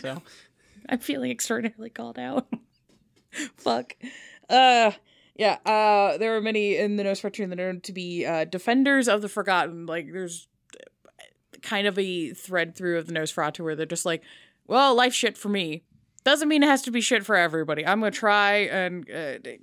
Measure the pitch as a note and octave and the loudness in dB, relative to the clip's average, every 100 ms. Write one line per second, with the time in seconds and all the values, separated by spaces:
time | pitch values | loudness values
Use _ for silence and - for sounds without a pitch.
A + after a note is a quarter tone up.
0 | C3 D3+ - - _ _ _ G3+ - A#3+ | -8 -12 -16 -20 _ _ _ -20 -8 -8
1 | - C#4 B3+ A#3+ - A#3 A3+ A3 A#3 - | -4 -6 -4 -6 -4 -4 -4 -8 -18 -14
2 | A#3 A#3+ B3 C#4 - - _ _ _ _ | -14 -10 -6 -6 -6 -14 _ _ _ _
3 | _ _ _ - C#4+ _ B3 A#3 B3 - | _ _ _ -12 -12 _ -4 -4 -6 -16
4 | B3+ - - - - B3+ C4 A#3+ A3 - | -18 -18 -20 -18 2 6 6 6 4 0
5 | _ _ _ - G#3 - - G#3+ G#3+ G#3 | _ _ _ -2 0 0 0 4 4 6
6 | G3 D#3 A3+ A3 A3 G#3+ G3+ E3 G#3 G#3 | 4 2 0 0 0 0 0 0 0 0
7 | G3 G3 G3+ G#3 F#3+ F3+ F#3 F3+ - F#3 | -2 -2 -6 -6 -8 -4 -6 -6 -10 -10
8 | F3 F3 C3+ D#3+ D#3+ F#3 A#3 B3+ C4+ C4+ | -6 -4 -2 -2 -2 -4 2 4 6 4
9 | A#3+ G#3 G3+ G#3+ G3 F3+ D#3+ E3+ E3 E3+ | 4 0 0 -4 0 0 0 -6 -8 -8
10 | D3+ F3+ F3+ E3+ - _ _ - - _ | -8 -10 -10 -12 -18 _ _ -20 -20 _
11 | - _ - _ _ - - G3+ G3+ G3 | -20 _ -20 _ _ -18 -6 -2 0 0
12 | F#3+ F3 D3 - - F3+ E3 E3+ F3+ E3+ | -2 -2 -6 -10 -4 -2 -2 -4 -4 -2
13 | E3 D#3+ D#3 - D3+ D3+ E3 D#3 D#3+ E3+ | -4 -6 -4 -2 -4 -4 -6 -6 -6 -4
14 | F3+ D#3+ - - _ _ - A#3 C#4 A#3+ | -4 -4 -8 -20 _ _ 0 4 4 4
15 | B3 - A3+ - G#3 G3+ E3 D#3+ _ _ | 2 2 -2 -4 -4 -4 -4 -8 _ _
16 | _ _ C4 D4 D4+ D#4 D4 C4+ C4 A#3 | _ _ 2 2 4 4 6 4 2 -2
17 | G#3+ A#3+ G3 G3 E3+ D#3+ D#3 D3+ D#3+ G#3 | 2 0 2 2 4 0 -2 -2 0 2
18 | G#3+ G3 G#3+ G#3 G3+ G#3 G3+ F#3 F3+ F3+ | 0 0 2 4 4 2 0 -2 -2 -6
19 | - C#3+ D3 B2+ B2 A#2 | -10 -10 -8 -10 -14 -16